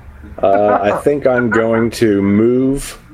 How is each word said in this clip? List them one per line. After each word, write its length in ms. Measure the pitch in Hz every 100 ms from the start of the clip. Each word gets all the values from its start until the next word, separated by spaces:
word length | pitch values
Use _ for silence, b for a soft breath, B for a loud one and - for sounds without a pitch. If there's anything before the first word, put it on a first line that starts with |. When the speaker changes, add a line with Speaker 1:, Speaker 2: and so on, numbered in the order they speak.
| - - - -
Speaker 1:
Uh, 360 | 98 98 104 101
I 80 | 101
Speaker 2:
<laughs> 100 | -
Speaker 1:
think 240 | 147 147 135
I'm 240 | 127 120
going 400 | 110 113 113 117
to 280 | - 110 98
move 760 | 98 101 113 127 131 139 - - -